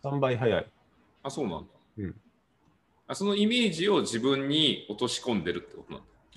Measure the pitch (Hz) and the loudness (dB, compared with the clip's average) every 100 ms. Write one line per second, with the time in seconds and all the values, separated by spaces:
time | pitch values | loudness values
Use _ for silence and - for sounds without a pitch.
0 | 139 139 131 117 117 92 - _ _ _ | -4 0 2 2 2 2 0 _ _ _
1 | _ _ 139 160 113 78 85 _ _ - | _ _ -10 -4 -4 -6 -10 _ _ -10
2 | 92 - _ _ _ _ _ _ _ _ | -10 -10 _ _ _ _ _ _ _ _
3 | - 131 202 202 214 247 220 160 202 175 | -12 -4 0 2 2 4 2 2 2 2
4 | 101 117 131 139 139 156 147 - - 104 | 2 0 0 0 2 2 2 2 -4 -4
5 | 123 - 127 104 82 87 - 82 - 76 | -2 -2 -2 0 0 -4 -8 -16 -16 -16
6 | - _ _ | -18 _ _